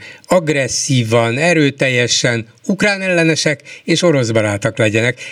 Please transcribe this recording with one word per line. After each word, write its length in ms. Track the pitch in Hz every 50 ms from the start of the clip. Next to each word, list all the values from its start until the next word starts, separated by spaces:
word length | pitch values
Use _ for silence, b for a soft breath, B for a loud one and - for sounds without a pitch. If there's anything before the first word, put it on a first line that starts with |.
| B B B B B
agresszívan, 1120 | B 175 185 165 151 147 139 131 117 - - - - 135 127 117 110 120 117 117 117 120 135
erőteljesen 1080 | 160 175 170 160 147 139 139 - 143 131 127 123 123 117 - - - 127 117 113 107 - - _ -
ukrán 340 | - 196 - 214 208 202 190
ellenesek 600 | 190 185 180 170 165 160 151 - - 156 143 - - B B B B
és 180 | B 170 -
orosz 280 | 180 170 147 135 120 110
barátak 480 | 110 113 107 104 101 98 - 117 - -
legyenek. 400 | 113 107 104 110 117 127 127 B B B